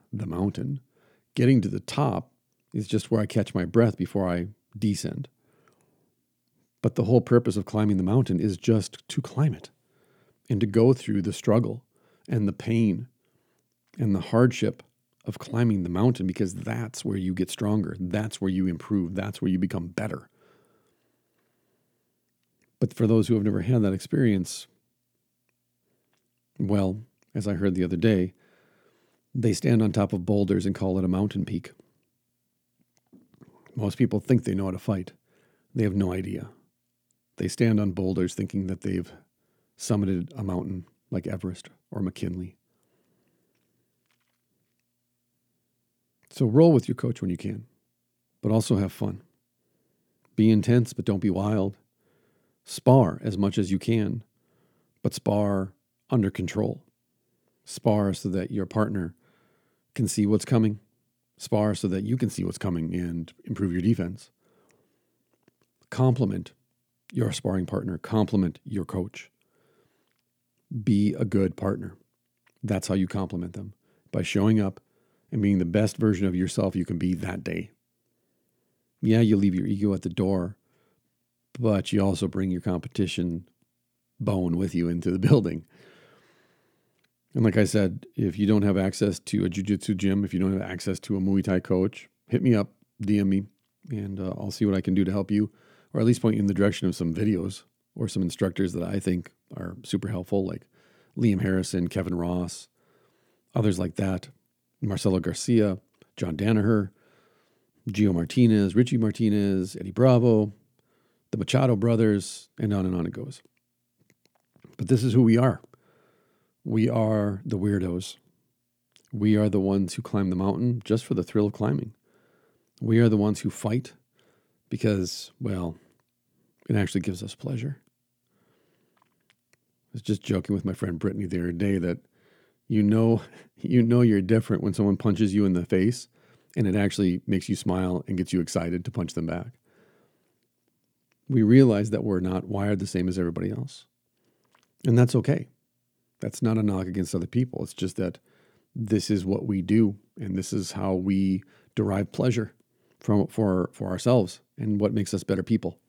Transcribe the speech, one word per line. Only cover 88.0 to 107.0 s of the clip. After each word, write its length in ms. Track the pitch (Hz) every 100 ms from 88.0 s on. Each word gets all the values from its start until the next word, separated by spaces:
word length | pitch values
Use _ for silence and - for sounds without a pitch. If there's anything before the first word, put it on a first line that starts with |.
| - -
if 220 | 98 90
you 80 | 101
don't 180 | 104
have 140 | 101 95
access 420 | 95 - 104 87
to 260 | - 104 92
a 40 |
jiu-jitsu 460 | 92 95 98 - 95
gym, 300 | 98 98 101
if 80 |
you 60 | 92
don't 120 | 95
have 180 | 95 95
access 300 | 92 - 90
to 140 | - 98
a 60 |
Muay 220 | 98 98
Thai 180 | 92 92
coach, 480 | - 92 98 - - _ _
hit 140 | 135
me 120 | 135
up, 180 | 110 101 _ _ -
D 200 | 101 104
M 100 | 98
me, 140 | 95 101 _ _ _ -
and, 300 | 113 101 98
uh, 140 | 92 98
I'll 140 | 101
see 140 | - 104
what 100 | 95
I 60 |
can 120 | 90
do 120 | 92 92
to 60 |
help 200 | 101 90
you, 180 | 104 104 - _ _ _
or 80 | -
at 40 | 110
least 160 | 117
point 140 | 117 110
you 60 |
in 60 | 101
the 60 |
direction 340 | 92 101 - 92
of 80 | 85
some 180 | 85
videos 500 | 80 107 90 95 98 - _ _ -
or 120 | 107
some 140 | 98
instructors 520 | 90 - 95 - 92
that 100 | 87
I 160 | 85 98
think 320 | 92 90 - _ _ -
are 220 | 90 90
super 260 | - 98 98
helpful, 360 | 95 90 101 95
like 220 | 82 - _ _ _ _ -
Liam 240 | 120 95
Harrison, 460 | 95 95 90 95 87
Kevin 280 | 98 87 87
Ross, 520 | 85 90 92 - - _ _ _ _ _ _ _ _ 131
others 240 | 107 90
like 160 | 87 -
that, 340 | 95 92 - - _ _ _ _
Marcelo 380 | 104 95 101 92
Garcia, 580 | 82 82 - 117 104 92 - _ _ -
John 180 | 92 78
Danaher, 540 | 104 110 104 110 98 -